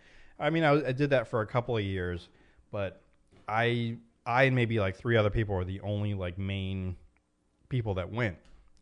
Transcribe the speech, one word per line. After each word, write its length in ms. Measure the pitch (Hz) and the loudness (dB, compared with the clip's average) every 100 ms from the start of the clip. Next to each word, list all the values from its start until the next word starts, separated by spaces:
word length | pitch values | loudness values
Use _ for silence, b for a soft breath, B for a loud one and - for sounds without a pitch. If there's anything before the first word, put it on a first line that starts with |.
| b b b b | b b b b
I 120 | 147 | -2
mean, 140 | 165 | 2
I 80 | 160 | 4
was, 120 | 143 | 4
I 80 | 127 | 2
did 180 | 127 143 | -2 2
that 180 | 131 113 | 2 2
for 120 | 120 | -2
a 60 | 107 | 0
couple 300 | 127 120 113 | -2 0 -2
of 60 | |
years, 440 | 98 95 90 87 - b b b _ | -2 -2 -4 -6 -10 b b b _
but 320 | 107 95 - _ _ _ - - | -6 -6 -8 _ _ _ -18 -4
I, 480 | 110 120 120 117 117 - _ - | 0 0 0 -2 -6 -14 _ -2
I 180 | 120 | 4
and 100 | 135 127 | 4 4
maybe, 240 | 117 113 | 2 2
like, 160 | 95 - | 0 -2
three 200 | 120 113 | 2 4
other 140 | 104 | 4
people 240 | 107 104 | 2 0
were 100 | 95 | -2
the 160 | 92 95 | -2 -6
only, 320 | 98 104 104 | -4 -2 -2
like, 220 | 101 90 90 | -2 -4 -4
main 600 | 98 98 95 95 92 90 - _ _ _ _ _ _ | -4 -4 -4 -4 -4 -6 -14 _ _ _ _ _ _
people 240 | 131 110 | -4 -2
that 160 | 92 87 | -4 -4
went. 240 | 107 113 80 - - - - | -2 -2 -4 -16 -20 -20 -20